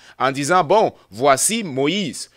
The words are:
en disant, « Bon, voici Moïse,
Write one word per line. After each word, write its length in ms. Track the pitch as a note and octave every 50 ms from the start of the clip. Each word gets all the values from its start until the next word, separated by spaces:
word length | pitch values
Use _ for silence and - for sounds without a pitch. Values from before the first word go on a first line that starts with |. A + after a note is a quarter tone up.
| - - - -
en 140 | B2 C3 C#3
disant, « 320 | C3+ C#3+ C#3 F3 F#3 F3
Bon, 280 | C#3 F3+ A3 G#3+ C#3+ - _ _ _
voici 520 | F#2 G#2+ B2+ C#3+ C3+ C3 - - G#3 A#3 A3
Moïse, 680 | E3+ C3 C3 C#3 D3 F3 G#3 G3+ C#3 G2 - - - _